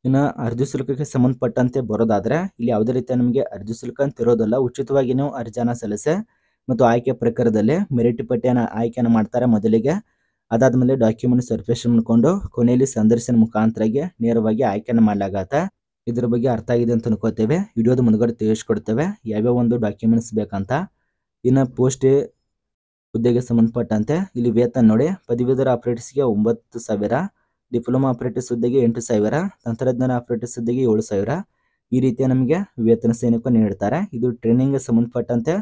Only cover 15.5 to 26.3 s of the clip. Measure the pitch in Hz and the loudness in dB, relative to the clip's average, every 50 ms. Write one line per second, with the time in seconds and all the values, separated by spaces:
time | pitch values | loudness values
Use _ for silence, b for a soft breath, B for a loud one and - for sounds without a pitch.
15.5 | 135 147 175 196 _ _ _ _ _ _ _ 120 120 120 120 113 120 120 117 135 | -2 -2 -2 -4 _ _ _ _ _ _ _ -6 -4 -2 -2 0 0 0 0 0
16.5 | 120 110 - - 123 120 120 117 120 113 113 117 107 101 - 110 107 - 110 107 | -2 -2 -2 -2 0 0 2 2 0 0 0 -2 -2 0 -2 -4 -2 0 0 0
17.5 | 151 180 202 - _ 117 110 120 127 131 127 117 107 107 120 117 113 _ 107 107 | 0 -2 -2 -4 _ 0 2 2 2 4 4 2 4 2 2 -2 -2 _ -2 -2
18.5 | 110 107 - - 110 107 - - 113 123 156 190 208 _ _ 113 107 107 110 123 | -2 -2 -2 -4 -4 -4 -2 -4 -2 -2 -2 -4 -4 _ _ -6 -4 -2 0 0
19.5 | 120 123 120 117 120 117 110 104 101 _ - 110 113 113 110 - 107 110 104 104 | 2 2 2 0 0 0 -2 -4 -4 _ 0 2 2 2 0 -2 -4 -4 -4 -4
20.5 | - 98 95 - 127 151 190 - _ _ _ _ _ _ _ _ _ _ - 123 | -6 -8 -4 -4 -4 -4 -4 -6 _ _ _ _ _ _ _ _ _ _ 0 2
21.5 | 127 135 135 123 135 131 127 127 127 - - 131 135 143 - - _ _ _ _ | 2 2 2 0 0 0 0 0 0 2 2 4 4 2 0 -2 _ _ _ _
22.5 | _ _ _ _ _ _ _ _ _ _ _ _ - 110 117 120 117 120 120 - | _ _ _ _ _ _ _ _ _ _ _ _ -6 0 0 2 2 2 0 0
23.5 | 120 117 113 113 117 123 117 - 110 107 107 - 147 175 196 - _ 123 120 120 | 2 2 2 2 2 -4 -4 -2 -2 -2 0 0 -2 -2 -4 -6 _ -2 -2 0
24.5 | 104 117 123 117 - 131 117 110 107 113 139 165 190 - _ - 120 120 127 123 | 2 2 0 0 2 4 4 4 4 4 2 0 -2 -6 _ -6 -4 -2 0 0
25.5 | 131 127 135 127 123 120 - 123 123 120 - - - 139 139 120 | 0 0 2 0 0 0 -2 -4 -4 -4 -8 -6 -2 0 0 0